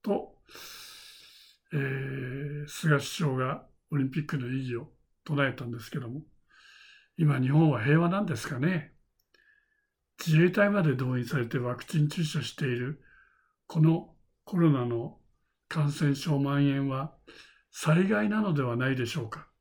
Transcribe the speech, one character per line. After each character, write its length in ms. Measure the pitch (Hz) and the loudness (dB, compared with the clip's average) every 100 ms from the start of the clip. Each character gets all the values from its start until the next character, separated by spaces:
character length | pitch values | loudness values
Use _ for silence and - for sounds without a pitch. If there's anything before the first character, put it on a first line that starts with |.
と、 340 | - 208 - _ _ - - - - - - - - - - _ _ | -2 -4 -4 _ _ -20 -18 -18 -20 -20 -20 -20 -20 -20 -20 _ _
え 40 | 147 | -4
ー、 880 | 135 135 135 135 127 135 143 147 147 | -4 -4 -6 -6 -8 -8 -8 -10 -10
菅 300 | - 160 143 | -2 2 2
首 80 | - | 2
相 300 | - 156 131 | -2 -2 0
が 300 | 131 - - _ _ | -2 -4 -12 _ _
オ 60 | 147 | -2
リ 80 | 135 | -2
ン 60 | |
ピ 100 | 147 | -2
ッ 40 | 147 | -4
ク 120 | 143 | -4
の 100 | 123 | -4
意 220 | 131 127 | -4 -4
義 60 | 117 | -8
を 100 | 147 _ _ _ - | -10 _ _ _ -4
唱 180 | 143 | 0
え 80 | 135 | 0
た 120 | 131 120 | -2 -8
ん 60 | |
で 80 | 113 | -10
す 120 | - | -8
け 80 | 160 | -10
ど 80 | 117 | -8
も、 140 | 135 - _ _ _ - - - - _ - | -10 -14 _ _ _ -20 -20 -20 -20 _ 2
今 220 | 151 135 | 4 4
日 100 | 127 | 4
本 220 | 151 160 | 6 4
は 120 | 123 | 4
平 160 | 117 160 | 4 4
和 100 | 170 | 4
な 120 | 190 | 0
ん 40 | 196 | -2
で 100 | 117 | -4
す 120 | - | -6
か 120 | 131 | -2
ね。 340 | 151 180 - _ _ _ _ _ _ _ _ _ _ _ _ _ 170 | 0 0 -4 _ _ _ _ _ _ _ _ _ _ _ _ _ 2
自 160 | 156 | 4
衛 100 | 180 | 4
隊 180 | 180 202 | 4 2
ま 140 | 202 | 2
で 100 | 156 127 | 2 0
動 220 | 131 127 | -2 -2
員 80 | 120 | -2
さ 120 | 147 | -4
れ 100 | 117 | -2
て 100 | 135 | -4
ワ 180 | 123 123 | -4 -6
ク 100 | - | -4
チ 160 | 160 | 0
ン 60 | 147 | 0
注 160 | - | 0
射 200 | 156 156 | -4 -4
し 120 | 113 - | -6 -6
て 100 | 139 | -4
い 40 | |
る 320 | 120 123 151 _ _ _ _ _ _ _ | -2 -4 -8 _ _ _ _ _ _ _
こ 140 | 160 | 4
の 340 | 156 165 - _ _ _ - | 4 4 -4 _ _ _ -6
コ 120 | 180 | 2
ロ 120 | 165 | 4
ナ 160 | 135 120 | 4 0
の 320 | 117 - - _ _ _ _ _ | -2 -6 -12 _ _ _ _ _
感 240 | 160 147 | 0 0
染 240 | 139 147 139 | 2 0 0
症 220 | 175 143 | 0 0
蔓 240 | 139 143 | 2 2
延 260 | 143 139 139 | 2 2 -2
は 260 | 131 147 - - - - _ _ | -4 -6 -12 -20 -20 -20 _ _
災 360 | - 160 160 190 | -4 2 4 4
害 220 | 208 214 | 2 2
な 100 | 214 | 0
の 120 | 208 | 0
で 80 | 147 | 0
は 160 | 127 117 | 0 0
な 120 | 127 | 0
い 60 | 131 | 0
で 100 | 113 | -2
し 120 | - | -4
ょ 60 | |
う 60 | 110 | -8
か。 200 | - - _ | -12 -16 _